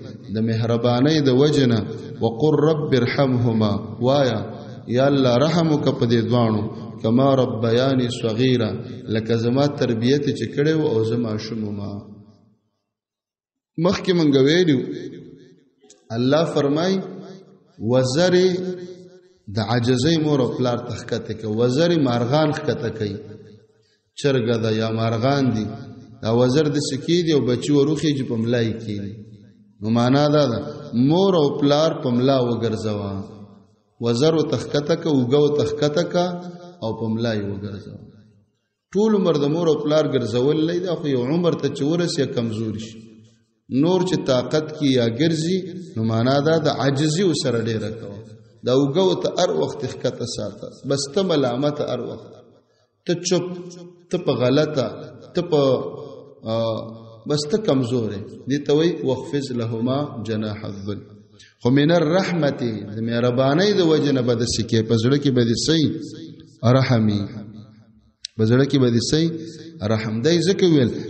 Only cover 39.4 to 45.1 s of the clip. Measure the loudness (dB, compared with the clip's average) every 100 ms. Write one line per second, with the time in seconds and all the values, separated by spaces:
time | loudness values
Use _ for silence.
39.4 | 2 2 2 2 2 2 2 0 0 0
40.4 | 2 2 0 -2 -4 -4 -2 -2 0 0
41.4 | 0 0 -4 -2 -2 0 -2 -2 -2 -2
42.4 | -4 -4 -6 -6 -10 -16 -20 -20 -20 _
43.4 | _ _ -4 0 2 2 0 -2 0 0
44.4 | 0 -2 -2 -2 2 2 2